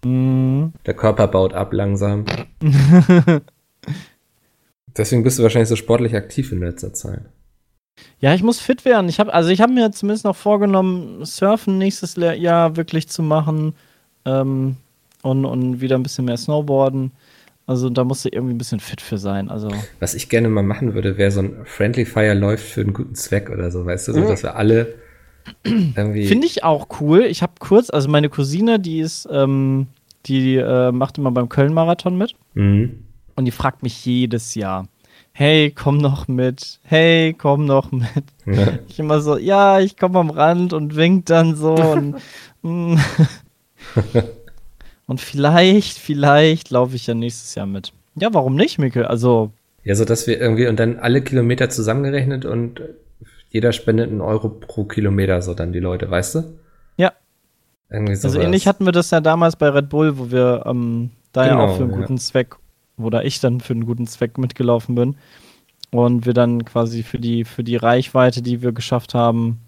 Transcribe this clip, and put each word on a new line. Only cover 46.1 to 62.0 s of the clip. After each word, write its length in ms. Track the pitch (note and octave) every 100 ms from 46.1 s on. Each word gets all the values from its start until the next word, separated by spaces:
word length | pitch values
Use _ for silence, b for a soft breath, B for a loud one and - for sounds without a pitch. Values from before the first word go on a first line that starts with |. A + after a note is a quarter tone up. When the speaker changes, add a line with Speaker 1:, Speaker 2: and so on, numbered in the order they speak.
| D3 C#3+ C#3+ D#3 D#3+ -
Speaker 1:
laufe 260 | B2+ B2+ C3
ich 120 | -
ja 60 |
nächstes 420 | A#2 A#2 A#2 - -
Jahr 100 | G2+
mit. 260 | G2 - _ _ -
Ja, 180 | G3+
warum 220 | G3+ C3 C3+
nicht, 240 | C4 -
Mikkel? 260 | C3+ B2 A#2
Also 460 | A#2 B2 A#2 G#2+ - _ _
Speaker 2:
Ja, 120 | - G2+
so 100 | A2
dass 220 | A2+ -
wir 120 | A2+
irgendwie, 280 | A#2+ A2 B2
und 120 | A2
dann 180 | A2+ A#2
alle 240 | A#2+ C3
Kilometer 480 | C3 C3 A#2 B2 C#3+
zusammengerechnet 760 | B2+ G#2+ B2 C#3 C#3 C3 C3+ B2+
und 360 | A2+ A#2+ A#2+ - - _ _ b b b
jeder 240 | A2 A#2
spendet 360 | A2 - A2+ A#2
einen 120 | G#2+
Euro 280 | F2+ G#2+ A2
pro 360 | - - - G2+
Kilometer, 560 | - G#2 G2 F#2+ F2+
so 120 | F2+
dann 200 | F2 E2+
die 60 | F2+
Leute, 300 | F2+ F2+ -
weißt 260 | F2+ F#2+ D#3+
du? 220 | D#3+ - b b b -
Speaker 1:
Ja. 140 | F3+ _ _ _ _ _ _ _ _
Speaker 2:
Irgendwie 240 | G#2+ G#2+
Speaker 1:
Also 160 | G2 C3+
Speaker 2:
sowas. 140 | - F3
Speaker 1:
ähnlich 200 | F#3+ G3+
hatten 180 | G3 F#3+
wir 60 |
das 180 | F3 E3+
ja 80 | E3
damals 360 | D#3 E3 E3+ D#3+
bei 120 | D3+
Red 200 | C#3+ C#3+
Bull, 280 | D3+ D#3 C#3
wo 140 | A#2+
wir, 320 | B2+ B2 A#2+ -
ähm, 460 | B2 A#2+ A#2 A#2+ _ _
da 120 | - C3
ja 60 |
Speaker 2:
Genau, 140 | B2+ G2+
Speaker 1:
auch 120 | F#2
für 60 |
einen 80 | -
Speaker 2:
ja. 60 |
Speaker 1:
guten 180 | F#2+